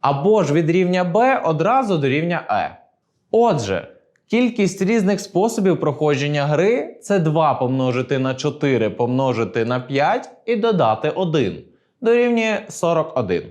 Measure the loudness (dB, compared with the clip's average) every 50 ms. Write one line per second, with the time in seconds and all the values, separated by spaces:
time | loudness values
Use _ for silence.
0 | 0 0 -2 0 2 2 2 2 2 2 2 0 2 2 2 2 2 2 0 0
1 | 0 0 2 2 2 2 2 0 0 -2 -2 0 0 0 2 0 0 0 -2 0
2 | 0 0 0 0 -2 -2 -4 -4 -4 -2 -2 -2 -2 -4 -8 -14 _ _ _ _
3 | _ _ _ _ _ _ 2 2 4 4 2 0 0 -2 -4 -4 -4 -10 -20 -20
4 | _ _ _ _ _ _ 0 2 2 0 2 0 0 0 0 -2 -2 0 0 2
5 | 2 0 0 -2 -4 -4 -2 0 0 0 0 0 2 2 2 2 0 -2 -2 0
6 | 0 0 0 0 0 -2 -2 0 0 0 2 2 2 2 2 0 -2 -8 -12 -18
7 | -4 0 0 2 2 2 2 2 2 2 2 2 0 -2 0 0 0 0 0 -2
8 | -2 -2 -2 -2 -2 -2 -4 -2 -4 -6 -4 -2 0 0 2 2 0 -2 -2 -2
9 | -2 -2 0 0 0 0 0 0 -2 -2 -2 -2 -2 0 -2 -4 -4 -4 -2 0
10 | 2 2 0 -2 -4 -10 -20 _ _ -4 -2 0 0 0 2 2 2 2 2 0
11 | -2 -4 -2 -2 -2 0 0 0 0 0 -4 -8 -16 -20 _ _ _ _ _ _
12 | 0 2 2 4 4 2 2 0 0 0 -2 -4 -6 -10 -8 -4 0 0 2 0
13 | 0 -2 -2 -4 -2 0 -2 -2 -4 -8